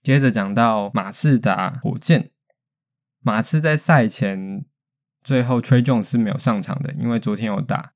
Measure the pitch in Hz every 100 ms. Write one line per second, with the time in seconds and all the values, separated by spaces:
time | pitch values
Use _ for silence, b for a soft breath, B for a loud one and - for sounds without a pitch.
0 | - 131 135 110 98 101 117 107 101 107
1 | 98 - 151 127 107 95 95 - - -
2 | - 147 - _ _ _ _ _ _ _
3 | _ _ - 107 226 156 156 156 - 151
4 | 107 - 101 95 95 98 - _ _ _
5 | _ _ - 131 123 123 - 123 123 120
6 | 98 117 107 101 131 107 - - 139 -
7 | 117 117 - 101 110 127 131 - -